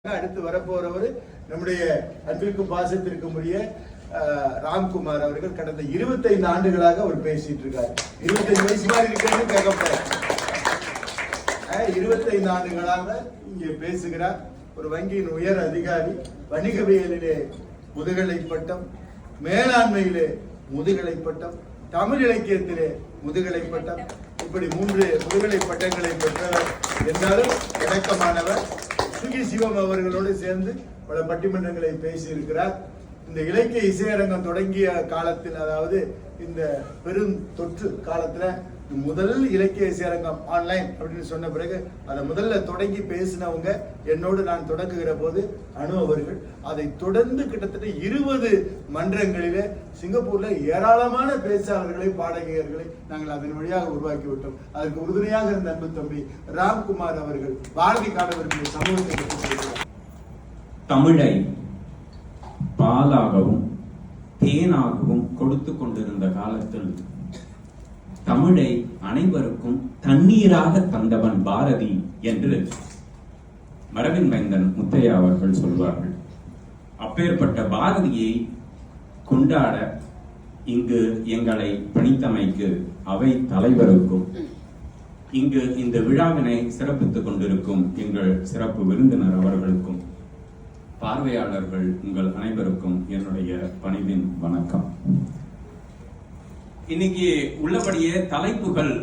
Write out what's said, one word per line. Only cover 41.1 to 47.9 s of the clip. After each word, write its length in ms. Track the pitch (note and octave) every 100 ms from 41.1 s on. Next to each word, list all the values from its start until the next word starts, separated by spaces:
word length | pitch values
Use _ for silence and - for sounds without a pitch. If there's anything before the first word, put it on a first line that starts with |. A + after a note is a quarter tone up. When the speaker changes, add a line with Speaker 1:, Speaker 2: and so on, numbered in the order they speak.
| E3+ D#3
Speaker 1:
சொன்ன 180 | D#3+ F#3
பிறகு 280 | - F3 F#3 - - -
அதை 140 | C#3
முதல்ல 360 | C#3 E3 A3+ G3+
தொடங்கி 360 | F3 F3 G3+ G3
பேசினவங்க 720 | - F3 F#3+ F3+ F3 E3 F3+ G3+ - - C#3+
என்னோடு 360 | D#3+ F3+ G3
நான் 240 | F#3 E3+ D#3
தொடங்குகிற 440 | D#3+ F#3 F3 D#3+ C#3+
போது 200 | D#3+ F3+ G3+ - - -
அனு 200 | D3+ F#3
அவர்கள். 400 | D3+ D3+ C#3+ - - -
அதை 220 | C#3+ D3+ D3 -
தொடர்ந்து 480 | F3+ G3 A#3+ C4 C#4+
கிட்டத்தட்ட 420 | A3 F#3+ - G#3